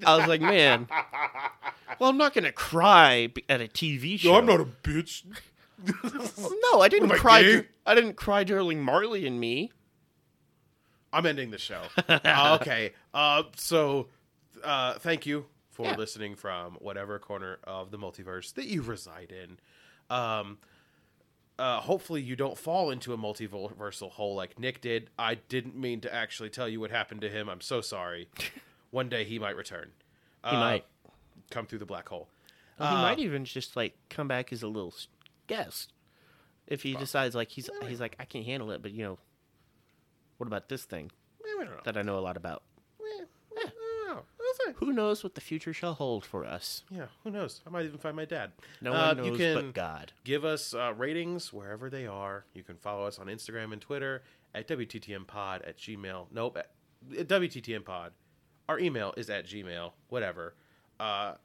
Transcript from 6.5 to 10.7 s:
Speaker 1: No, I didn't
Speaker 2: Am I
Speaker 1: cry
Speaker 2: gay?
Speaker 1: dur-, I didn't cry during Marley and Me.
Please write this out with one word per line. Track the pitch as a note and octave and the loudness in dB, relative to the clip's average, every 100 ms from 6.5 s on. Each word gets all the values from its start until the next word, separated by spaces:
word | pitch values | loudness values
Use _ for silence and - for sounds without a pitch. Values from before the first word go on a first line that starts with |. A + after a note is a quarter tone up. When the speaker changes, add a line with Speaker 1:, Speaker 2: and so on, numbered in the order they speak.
| G4 B4 | 2 6
Speaker 1:
No, | A4+ | 10
I | F#3+ | 10
didn't | G#4 G3+ | 8 6
Speaker 2:
Am | |
I | - | 8
Speaker 1:
cry | A#3+ A3 | 12 12
Speaker 2:
gay? | G3 | 12
Speaker 1:
dur-, | A3 - _ - | 8 4 _ 4
I | A3+ | 6
didn't | A#3 - | 6 2
cry | - G3+ | 2 2
during | F#3+ G3 F3+ D#3 | 4 2 2 0
Marley | C3+ D#3 A3 G#3+ D3+ | 2 4 2 0 -2
and | A#2+ | -2
Me. | A#2 B2+ A3 _ _ _ _ _ _ _ _ _ _ | -2 -2 -4 _ _ _ _ _ _ _ _ _ _